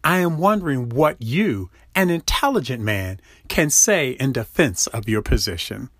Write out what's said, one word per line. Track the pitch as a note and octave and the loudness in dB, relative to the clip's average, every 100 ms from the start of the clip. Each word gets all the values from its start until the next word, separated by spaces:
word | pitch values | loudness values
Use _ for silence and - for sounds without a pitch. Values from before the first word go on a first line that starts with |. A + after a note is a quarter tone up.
I | D#3 F#3 | 2 2
am | F3 D#3 | 2 2
wondering | F#3+ G#3+ E3+ C3 A#2+ | 2 2 0 -2 -2
what | A#2 D3+ - | 2 2 2
you, | A2+ D3+ G#3+ G2+ F#2 _ - | -4 0 0 -2 -8 _ -6
an | F#3+ F#3 | 0 0
intelligent | E3+ - - C#4 A#3+ B2+ A#2+ | 0 -2 0 0 0 -2 -4
man, | G#2+ G2+ F#2 F#2+ _ - - | -2 -2 -4 -10 _ -20 -4
can | - D3+ | 0 2
say | - - F#3+ C3 | 2 4 2 0
in | B2+ C3+ | -2 -2
defense | B2+ A2 - C#3+ F#2 - | -2 -2 0 2 0 -4
of | A#2 G#2 | -4 -2
your | G#2+ | -2
position. | - A#2+ G#2 F2 - - - | 2 0 0 -6 -8 -10 -12